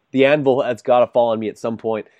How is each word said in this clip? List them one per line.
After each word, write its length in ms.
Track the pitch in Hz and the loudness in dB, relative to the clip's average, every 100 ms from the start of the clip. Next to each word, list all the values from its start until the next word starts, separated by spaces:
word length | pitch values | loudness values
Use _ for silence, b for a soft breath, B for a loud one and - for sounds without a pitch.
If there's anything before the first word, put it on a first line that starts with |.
| _ | _
the 140 | 131 135 | 0 2
anvil 360 | 151 139 127 | 2 2 0
has 200 | 113 110 | -2 -4
gotta 260 | - 123 117 | 0 2 2
fall 220 | 127 117 | 0 0
on 100 | 110 | -2
me 80 | 107 | -6
at 100 | 95 | -8
some 200 | 120 107 | -8 -8
point, 300 | 113 110 - _ | -6 -8 -10 _